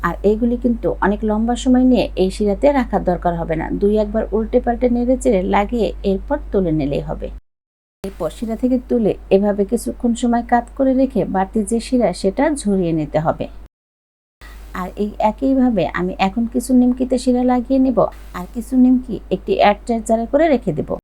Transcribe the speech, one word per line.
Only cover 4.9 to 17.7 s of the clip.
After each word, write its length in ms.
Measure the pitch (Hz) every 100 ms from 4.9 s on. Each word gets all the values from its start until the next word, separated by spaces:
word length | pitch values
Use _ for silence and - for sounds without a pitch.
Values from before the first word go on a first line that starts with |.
নেড়ে 260 | 233 240 262
চেড়ে 180 | 262 196 196
লাগিয়ে 340 | 196 208 240 202 - 202
এরপর 280 | 190 - 294 -
তুলে 220 | 208 180
নিলেই 320 | 156 139 143 151
হবে। 200 | - - - _ _ _ _ _ _
এরপর 240 | 190 - 160
শিরা 260 | - 226 220
থেকে 200 | 254 254 -
তুলে 240 | 240 202 - - 196
এভাবে 260 | 208 208
কিছুক্ষণ 480 | 196 233 240 - 240 233
সময় 220 | 240 233 233
কাত 140 | 240 233
করে 180 | - 269
রেখে 260 | 254 262 202 -
বাড়তি 260 | 190 190 220 196
যে 80 | 226
শিরা 280 | - 254 202 175
সেটা 240 | 196 190 302 285
ঝরিয়ে 320 | 208 190 170
নিতে 260 | 160 151 151 160
হবে। 180 | - - - - _ _ _ _ _ _ _ - - -
আর 140 | 185 185 -
এই 80 | 208 - 214
একইভাবে 520 | 214 269 269 254 214 156
আমি 180 | - 180 -
এখন 260 | 190 214 233
কিছু 160 | 247 240 254
নিমকিতে 360 | 247 254 254 254
শিরা 240 | 254 247
লাগিয়ে 360 | 254 247 233